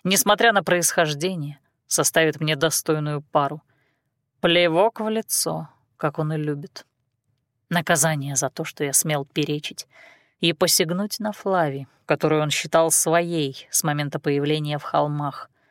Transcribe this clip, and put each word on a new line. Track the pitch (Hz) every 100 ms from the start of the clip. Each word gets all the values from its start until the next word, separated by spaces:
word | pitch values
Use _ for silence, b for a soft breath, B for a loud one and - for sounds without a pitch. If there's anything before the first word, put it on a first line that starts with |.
несмотря | 180 196 202 208 233
на | 202
происхождение, | 170 175 165 - 160 143 180 180 143 147 _ _ -
составит | - 147 165 160 147
мне | 156 151
достойную | 160 - - 156 151 147
пару. | 147 151 139 151 _ _ _ _ _ _ _ -
Плевок | 175 170 175 165 220 -
в | 220
лицо, | 220 - - 165 160 160 _ _ -
как | 156 151
он | 156
и | 156
любит. | 151 143 - - - _ _ _ _ _ _ _ -
Наказание | 170 160 165 160 151 139 135
за | 135
то, | -
что | 156 -
я | 143
смел | 135 156 147 139
перечить | - 147 147 - - - b b b b b
и | 165
посягнуть | 160 180 - 165 175 208 -
на | 214
Флави, | 202 202 185 151 135 135 _ -
которую | 151 156 156
он | 151
считал | - 156 165 165
своей | - 165 170 170 170 139 135 -
с | -
момента | 160 147 143 147
появления | 147 143 143 156 151 147
в |
холмах. | - 147 147 147 147 - - _ _